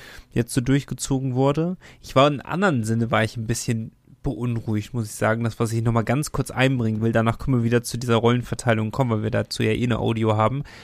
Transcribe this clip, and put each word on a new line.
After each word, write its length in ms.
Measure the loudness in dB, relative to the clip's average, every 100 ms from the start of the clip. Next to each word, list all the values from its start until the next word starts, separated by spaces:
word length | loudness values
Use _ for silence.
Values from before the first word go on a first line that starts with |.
| -20 -20 -6
jetzt 200 | -2 0
so 80 | 0
durchgezogen 720 | 2 0 0 -8 -4 -2 -2 0
wurde. 420 | 2 2 -2 -4 -12 -20
Ich 140 | -2 4
war 120 | 4
in 140 | 2
anderen 420 | -4 0 2 2
Sinne, 280 | 0 0 2
war 120 | 2
ich 140 | 0 -2
ein 100 | -4
bisschen 440 | -4 -2 -4 -4 _ _ -8
beunruhigt, 680 | -6 -4 -2 -4 -2 -2 -2
muss 120 | -6 -6
ich 100 | -2
sagen. 280 | 0 0
Das, 160 | -2 -2
was 120 | -2
ich 100 | 0
noch 80 | 2
mal 120 | 2
ganz 280 | 2 0 -2
kurz 180 | -4 -4
einbringen 500 | 0 2 2 0 0
will, 100 | 2
danach 280 | 2 2 0
können 180 | 0 0
wir 60 |
wieder 200 | 2 2
zu 140 | 0 -6
dieser 180 | 2 4
Rollenverteilung 760 | 4 2 -2 -4 0 0 0
kommen, 200 | 0 0
weil 120 | 0
wir 80 | 0
dazu 320 | -2 -2 -2
ja 80 | 0
eh 120 | 0
eine 160 | 0 0
Audio 360 | 0 0 2 2
haben. 280 | 2 0 -8 -14